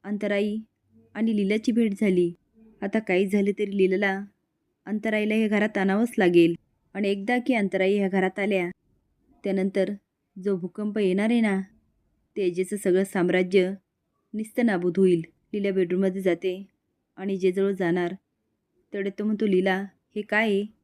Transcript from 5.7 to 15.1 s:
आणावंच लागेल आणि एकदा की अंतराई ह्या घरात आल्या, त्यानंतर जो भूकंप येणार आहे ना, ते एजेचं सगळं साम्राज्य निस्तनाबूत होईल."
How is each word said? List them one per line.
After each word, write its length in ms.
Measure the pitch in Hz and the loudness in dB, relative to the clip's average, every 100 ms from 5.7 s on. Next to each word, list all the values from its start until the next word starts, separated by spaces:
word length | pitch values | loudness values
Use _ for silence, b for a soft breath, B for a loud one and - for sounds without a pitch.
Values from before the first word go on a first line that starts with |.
| 208 | 0
आणावंच 340 | 190 196 240 - | 0 2 0 2
लागेल 360 | 180 170 170 170 _ _ _ | 4 6 6 2 _ _ _
आणि 140 | 190 202 | -4 -2
एकदा 300 | 196 202 247 | -2 -2 -2
की 160 | 247 | 0
अंतराई 420 | 240 196 190 190 202 | 0 0 0 2 2
ह्या 120 | 196 | 0
घरात 300 | 190 190 202 | 0 0 -2
आल्या, 320 | 196 190 175 - _ _ _ _ _ _ | -2 -2 -2 -8 _ _ _ _ _ _
त्यानंतर 460 | 196 190 196 196 190 202 _ _ _ - | -4 -2 0 0 -2 -4 _ _ _ -8
जो 120 | 190 190 | -4 -4
भूकंप 420 | 175 - 208 208 | -6 -8 -6 -2
येणार 320 | 196 190 220 | 0 2 2
आहे 100 | 240 | 2
ना, 200 | 220 190 190 _ _ _ _ _ _ - | 2 -2 -6 _ _ _ _ _ _ -4
ते 60 | |
एजेचं 340 | 185 175 185 208 | -4 -2 -4 -2
सगळं 280 | 196 185 | 0 2
साम्राज्य 680 | 190 196 185 175 185 196 185 196 _ _ _ _ _ | 0 0 0 0 2 2 2 -4 _ _ _ _ _
निस्तनाबूत 580 | 214 220 - 240 185 180 170 | -10 -6 0 0 2 0 2
होईल." 260 | 190 | 4